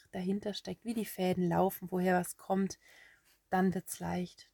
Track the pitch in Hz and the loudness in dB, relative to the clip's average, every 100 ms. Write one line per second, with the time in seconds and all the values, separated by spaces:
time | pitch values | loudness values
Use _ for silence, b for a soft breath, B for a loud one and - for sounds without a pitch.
0 | _ 190 185 202 208 190 190 180 233 226 | _ -6 -2 -2 -2 -6 -8 -8 -6 -4
1 | 196 - 185 180 175 170 190 - 180 180 | -4 0 2 4 4 4 2 0 -4 0
2 | 185 180 175 - - 190 190 - b b | 2 2 0 -6 -2 0 0 -4 b b
3 | b b b b - 185 185 185 - - | b b b b -2 2 2 2 -4 -8
4 | 170 180 180 - - | -4 -4 -4 -10 -14